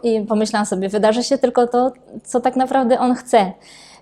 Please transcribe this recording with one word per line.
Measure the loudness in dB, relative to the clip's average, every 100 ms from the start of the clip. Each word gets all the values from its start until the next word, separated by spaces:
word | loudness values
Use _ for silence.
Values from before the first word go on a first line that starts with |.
i | -2 -2
pomyślałam | -2 -2 0 -2 -2
sobie, | -4 -2
wydarzy | 2 2 2
się | -2 0
tylko | 2 2 2
to, | 0 0 -4 -16 -20
co | -6 -2
tak | -2 -2
naprawdę | 0 0 2 2
On | 2 -2
chce. | 2 2 2 -4 -20 -20 -20 -20